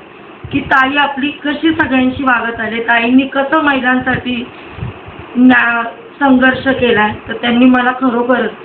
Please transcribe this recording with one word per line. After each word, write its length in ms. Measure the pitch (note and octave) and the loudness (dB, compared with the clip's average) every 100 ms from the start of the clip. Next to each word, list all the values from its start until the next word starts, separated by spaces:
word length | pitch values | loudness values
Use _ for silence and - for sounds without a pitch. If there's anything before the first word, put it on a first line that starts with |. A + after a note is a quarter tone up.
| - - - - - | -14 -20 -20 -18 -6
की 80 | C#4 | -6
ताई 360 | - C#4 C4 D4 | 0 0 2 0
आपली 340 | C#4 C4 C#4+ | -2 -2 -6
कशी 440 | - C#4+ D4 D#4+ | -6 -6 -2 0
सगळ्यांशी 500 | D#4+ C#4 C4 B3+ B3+ | 0 0 0 0 0
वागत 360 | C4 A#3 A#3 A3+ | 0 0 -2 -6
आले, 240 | G#3+ A3+ | -6 -4
ताईंनी 440 | A3+ A#3 A#3 B3+ C4+ | 0 0 4 2 2
कसं 360 | C#4 C4+ D#4 | -2 0 0
महिलांसाठी 840 | D4 C4+ B3 B3+ B3+ B3 B3 A#3+ B3 - - - - - - - - B3 | 2 0 0 0 0 -4 -4 -6 -8 -14 -18 -12 -12 -12 -16 -18 -6 4
न्या-, 480 | B3+ A#3+ A#3 A#3 A#3+ - - - | 4 6 2 -2 -4 -10 -16 -2
संघर्ष 440 | C#4 B3+ C4 B3+ C4+ | 2 4 4 2 0
केलाय. 460 | C4 A#3+ G#3+ G#3+ A3+ - | 0 2 2 0 -2 -10
तर 60 | |
त्यांनी 320 | A3+ A#3+ A#3 B3+ | -6 0 4 4
मला 260 | B3+ A#3+ | 4 2
खरोखरच, 600 | B3+ C4 A#3 A#3+ B3 G#3 - | 0 0 0 0 0 -2 -6